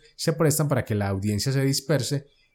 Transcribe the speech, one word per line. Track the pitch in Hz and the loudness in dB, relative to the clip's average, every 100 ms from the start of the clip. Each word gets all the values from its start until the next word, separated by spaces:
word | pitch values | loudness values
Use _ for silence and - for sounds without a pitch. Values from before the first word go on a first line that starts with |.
| - - | -16 -6
se | - | -2
prestan | 160 160 147 147 | 2 2 2 0
para | 127 - | 0 0
que | |
la | 104 98 | -2 0
audiencia | 95 104 104 139 | -2 0 0 0
se | 135 135 | 0 0
disperse | 139 - 147 120 143 - _ _ | 0 0 -2 0 -4 -6 _ _